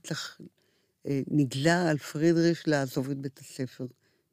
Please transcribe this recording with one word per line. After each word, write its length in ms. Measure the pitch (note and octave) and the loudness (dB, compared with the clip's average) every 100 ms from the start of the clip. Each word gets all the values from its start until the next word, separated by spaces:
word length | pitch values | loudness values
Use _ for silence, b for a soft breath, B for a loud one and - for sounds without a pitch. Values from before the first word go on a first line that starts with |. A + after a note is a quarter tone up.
צריך, 380 | - D#3+ - - - _ _ _ _ _ - | -6 -10 -10 -14 -20 _ _ _ _ _ -4
אה, 140 | C#3 - | -2 0
נגלה 600 | D3 C3+ C3 D#3 E3+ E3+ | 2 2 2 2 4 2
על 80 | D3+ | 0
פרידריש 680 | - D3 E3 E3 E3 E3 - | -4 0 2 4 4 2 0
לעזוב 420 | C#3+ C3+ C#3 C3 | 0 0 -4 -4
את 80 | C#3 | -6
בית 200 | C#3 - | -8 -12
הספר 480 | - - B2+ - B2+ - _ _ _ | -14 -10 -10 -8 -14 -14 _ _ _